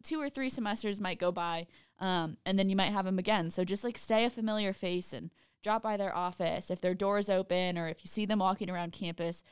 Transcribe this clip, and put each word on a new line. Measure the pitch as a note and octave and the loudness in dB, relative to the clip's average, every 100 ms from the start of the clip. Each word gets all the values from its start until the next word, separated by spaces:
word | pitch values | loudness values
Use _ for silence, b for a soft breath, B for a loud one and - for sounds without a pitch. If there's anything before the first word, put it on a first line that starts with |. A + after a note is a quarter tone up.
two | - D#4 | -4 -4
or | C#4+ | -4
three | C4+ C4 | -2 -4
semesters | B3+ G#3+ G#3 G#3 G3+ | -2 -2 -2 -2 -2
might | F#3+ F3+ | -4 0
go | F3+ | 0
by, | F3+ E3+ E3 E3+ b b b | 0 -2 -4 -6 b b b
um, | F#3+ F3+ E3 - - | 0 0 0 -4 0
and | G3 | 4
then | F#3+ | 4
you | F#3+ | 4
might | F#3+ | 2
have | G#3 F#3 | 2 0
'em | F#3+ | 0
again. | F#3 G#3+ E3 | 2 2 2
So | F#3 | 0
just, | F3+ G3+ | 0 0
like, | A#3+ A3+ | -4 -6
stay | - A3 A#3 | 0 4 4
a | |
familiar | A#3+ A3 G#3+ G#3 | 0 -2 0 0
face | F#3+ F#3 F3+ F3+ | -2 -2 -2 -4
and | B2+ D#3+ - b b | -6 -10 -14 b b
drop | G#3 A3 | 0 0
by | A3 G#3 | 0 0
their | G3 - | 0 -2
office. | F3+ F3+ E3+ - - | -2 0 0 0 -4
If | F3+ | -2
their | F3+ | 0
door's | F3+ G3 G3+ G3+ | 2 2 2 4
open | F#3+ F#3+ F3+ F3+ F3 | 2 2 2 2 0
or | E3 | -4
if | - | -6
you | - | -6
see | - G#3 | -2 0
them | G#3+ | 2
walking | F#3+ G3 F#3+ | 2 2 -2
around | F3+ F3 | -4 -4
campus, | - F3 E3+ E3+ E3+ - | -4 -6 -2 -4 -4 -10